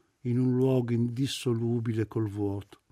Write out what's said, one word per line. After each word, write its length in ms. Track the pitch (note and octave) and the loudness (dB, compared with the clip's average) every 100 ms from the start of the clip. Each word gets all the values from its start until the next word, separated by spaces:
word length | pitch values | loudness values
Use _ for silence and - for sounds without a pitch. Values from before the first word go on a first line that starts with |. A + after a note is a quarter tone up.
| _ _ | _ _
in 160 | B2 A#2+ | -2 2
un 180 | B2+ B2 | 2 4
luogo 360 | C3 C3 A#2+ | 4 2 2
indissolubile 1160 | A#2 A#2+ A#2+ C3+ - C3 A2+ A#2 A#2+ A#2 A2 G#2+ | 0 0 0 -4 -2 -2 0 0 -2 0 -2 -2
col 200 | A2+ A2 | -2 -4
vuoto. 520 | G2+ G2+ G2 G2 - _ | -2 -4 -4 -10 -20 _